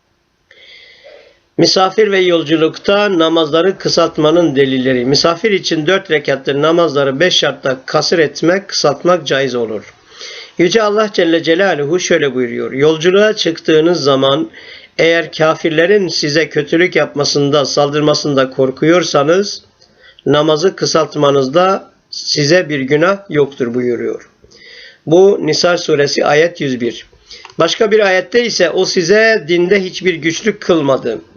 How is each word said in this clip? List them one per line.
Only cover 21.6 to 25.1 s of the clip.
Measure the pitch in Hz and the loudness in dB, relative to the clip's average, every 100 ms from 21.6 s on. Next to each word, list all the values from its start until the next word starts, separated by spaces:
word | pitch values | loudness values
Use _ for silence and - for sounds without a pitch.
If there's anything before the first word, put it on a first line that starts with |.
| 185 196 - _ _ | 2 0 -6 _ _
size | - - - 143 180 160 | -12 -6 -2 2 2 0
bir | 147 | -4
günah | 131 151 170 196 - | -2 0 0 -2 -4
yoktur." | 147 135 - 120 | -2 -2 -2 -4
buyuruyor. | 120 123 117 117 - - _ _ - - - - - | -2 -2 -4 -4 -8 -14 _ _ -20 -20 -20 -20 -16
Bu | - | 2